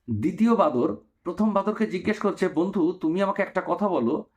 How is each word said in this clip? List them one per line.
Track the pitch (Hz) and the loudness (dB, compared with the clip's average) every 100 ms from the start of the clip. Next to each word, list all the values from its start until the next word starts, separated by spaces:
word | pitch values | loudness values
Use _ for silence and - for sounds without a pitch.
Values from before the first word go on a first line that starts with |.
| - | -8
দ্বিতীয় | 107 147 180 226 196 | -4 -2 2 4 4
বাদর | 160 123 156 - - _ | 4 2 0 -2 -12 _
প্রথম | - - 214 | -8 0 2
বাদরকে | 196 196 214 214 | 2 0 0 -2
জিজ্ঞেস | 180 180 214 | -2 -2 -2
করছে, | 208 - 185 | -2 0 -2
"বন্ধু, | 151 185 196 165 | 0 -2 0 0
তুমি | 185 156 175 | 0 -2 0
আমাকে | 196 196 | 0 0
একটা | 190 185 165 | -2 -4 -4
কথা | 180 208 | -2 0
বলো, | 160 117 170 - | 0 0 -2 -6